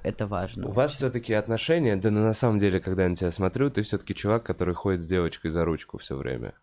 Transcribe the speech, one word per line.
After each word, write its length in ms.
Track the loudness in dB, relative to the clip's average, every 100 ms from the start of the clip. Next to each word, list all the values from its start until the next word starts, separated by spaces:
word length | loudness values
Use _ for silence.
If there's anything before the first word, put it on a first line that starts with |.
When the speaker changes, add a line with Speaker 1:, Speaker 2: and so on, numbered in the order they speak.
Speaker 1:
это 240 | -4 -4 -4
важно 380 | -4 -6 -6 -2
Speaker 2:
У 20 |
вас 60 | 0
Speaker 1:
вообще. 200 | 0 0
Speaker 2:
всё-таки 360 | -2 -2 0
отношения, 640 | 0 0 0 2 2 4 2
да, 160 | 2
ну, 80 | 4
на 120 | 2
самом 280 | 2 2 4
деле, 180 | 4 2
когда 240 | 0 2
я 60 | 2
на 80 | 2
тебя 160 | -2
смотрю, 380 | 0 0 2 0
ты 120 | 0
всё-таки 320 | -2 -2 -4
чувак, 300 | -4 0 0
который 300 | 0 -2 -2 0
ходит 260 | 0 0
с 60 | 0
девочкой 420 | 0 0 -2 -4
за 140 | 0
ручку 340 | 0 -2 -6 -14
всё 180 | -8 -6
время. 360 | -4 -6 -8 -12